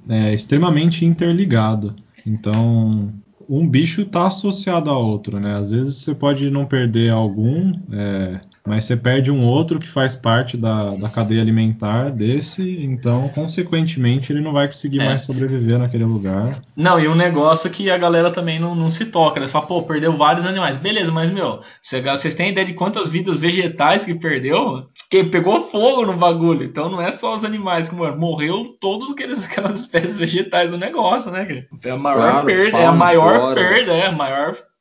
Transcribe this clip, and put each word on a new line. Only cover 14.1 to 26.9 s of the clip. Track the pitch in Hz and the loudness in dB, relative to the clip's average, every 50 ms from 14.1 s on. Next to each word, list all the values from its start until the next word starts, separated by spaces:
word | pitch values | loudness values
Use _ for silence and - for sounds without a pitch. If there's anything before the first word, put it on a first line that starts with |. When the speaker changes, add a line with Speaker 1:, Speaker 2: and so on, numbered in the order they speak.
| 120 139 131 - | 2 0 0 -2
Speaker 1:
ele | 147 147 | -2 -2
não | 151 156 147 | -2 0 0
vai | 143 143 139 | 0 0 0
conseguir | - - - 147 139 139 | -2 -6 -6 -4 -2 0
Speaker 2:
É. | 120 | 0
Speaker 1:
mais | - 135 135 - | 0 0 -2 -2
sobreviver | - 131 127 131 131 135 127 117 113 117 123 | -4 -4 -4 -2 -2 -2 0 0 2 2 2
naquele | 123 120 123 117 113 | 2 0 0 0 0
lugar. | 113 113 107 98 95 95 98 107 123 139 - - _ _ | 0 0 -2 -2 -2 -2 -2 -2 -4 -4 -8 -12 _ _
Speaker 2:
Não, | 147 156 180 180 170 | 0 2 4 4 4
e | 156 156 | 4 4
um | 160 | 4
negócio | 165 175 180 160 147 147 156 165 156 - 180 | 4 2 2 2 4 4 4 4 4 2 -4
que | 175 - 202 190 | -6 -4 -2 0
a | 180 175 | 0 2
galera | 175 175 170 170 170 175 | 2 2 4 4 2 2
também | 170 - 170 165 160 160 | 0 -2 -4 -4 -2 -2
não, | 165 170 175 | -2 -2 -2
não | 170 165 160 | 0 0 0
se | 160 - 226 226 | 0 -2 -4 -4
toca, | - 175 160 151 147 143 | 0 2 2 2 2 0
né? | 131 131 | -4 -2
Fala, | - 151 147 | -2 -2 -2
"Pô, | - 185 175 160 | 0 -2 -4 -2
perdeu | - 160 151 156 165 160 | -2 -2 0 2 0 2
vários | 143 151 147 165 175 170 | 4 4 4 4 2 0
animais." | 185 190 190 180 147 131 131 | -2 -2 -2 -2 -2 -2 -2
Beleza, | 147 196 220 214 185 165 | -4 -2 -2 0 -2 0
mas, | 160 160 160 165 | 0 0 0 0
meu, | 190 196 175 127 107 - - - - _ | 0 -2 -2 -4 -4 -6 -12 -20 -20 _
cê, | _ - - 131 | _ -8 -6 -4
vocês | 127 135 139 139 - 160 151 | -2 -2 -2 -2 -2 -4 -2
têm | 165 170 196 | -2 -2 -2
ideia | 196 190 190 | 0 0 -2
de | 185 170 | -2 -2
quantas | - 180 196 220 226 190 156 | -4 -4 -2 -2 -4 -4 -2
vidas | 160 170 180 196 165 143 | -2 -2 -2 -2 -2 0
vegetais | 156 175 180 185 180 165 165 - - 151 185 202 - | 0 0 0 0 -2 -2 0 0 2 2 2 2 0
que | 190 170 | -4 -6
perdeu? | 165 165 160 147 127 123 135 151 202 277 233 135 131 131 - _ - - _ | -4 -2 -2 -2 -2 0 0 0 0 0 -2 -4 -8 -12 -16 _ -20 -8 _
Que | - 190 185 | 2 2 2
pegou | 165 160 180 165 180 214 330 - - | 4 2 0 2 2 2 0 0 -2
fogo | - 208 214 254 269 254 233 | -2 2 2 4 4 4 0
no | 202 185 | 0 0
bagulho. | 170 180 175 170 170 165 170 165 139 135 | 2 2 2 2 4 2 2 2 2 -2
Então, | 127 131 175 151 | -6 -6 -6 -6
não | 165 | -6